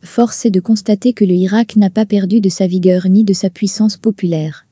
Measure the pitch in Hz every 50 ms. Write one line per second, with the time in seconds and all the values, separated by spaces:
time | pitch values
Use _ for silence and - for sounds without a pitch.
0 | _ 175 - - 233 226 - - - 233 190 185 175 - 226 214 - - 208 196
1 | - 247 233 - 214 185 180 180 185 185 196 220 233 220 - 220 208 190 185 214
2 | 220 208 214 202 190 185 196 233 202 190 175 - 196 180 180 185 175 185 180 180
3 | 180 190 185 208 220 196 196 - - 190 185 - - 196 - - 214 220 208 -
4 | - 226 202 - - 175 165 160 151 156 147 - _ _